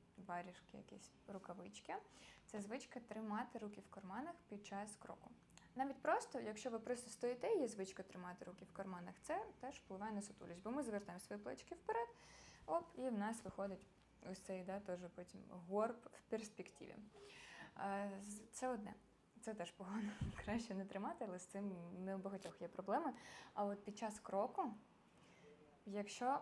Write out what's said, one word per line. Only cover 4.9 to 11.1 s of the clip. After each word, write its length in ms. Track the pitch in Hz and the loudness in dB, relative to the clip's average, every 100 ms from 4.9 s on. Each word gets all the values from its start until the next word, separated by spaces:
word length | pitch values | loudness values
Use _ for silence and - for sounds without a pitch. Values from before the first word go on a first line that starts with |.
| - | -6
кроку. 340 | - - - - - - - | -10 -10 -12 -16 -18 -20 -2
Навіть 280 | 247 269 269 | 2 2 4
просто, 380 | 302 415 480 254 | 8 8 6 0
якщо 300 | 220 214 254 | 0 0 0
ви 80 | 226 | 0
просто 320 | 226 240 - | 2 0 0
стоїте, 440 | - 240 247 392 | 2 2 4 6
є 140 | 427 240 | 8 6
звичка 340 | 208 190 - | 4 -2 -2
тримати 420 | 185 180 180 180 | -6 -6 -6 -6
руки 200 | - 185 | -8 -8
в 80 | 190 | -8
карманах, 420 | - 196 180 180 175 | -4 -2 -2 -4 -6
це 220 | - 349 440 - | 0 2 0 -4
теж 140 | 254 | -8
впливає 380 | 285 - 190 214 | -6 -6 -4 0
на 100 | 208 | 0
сутулість, 400 | 202 - - 175 | -2 -6 -8 -6
бо 80 | 208 | -2
ми 120 | 269 | 0
завертаємо 380 | 240 208 202 | 2 0 -2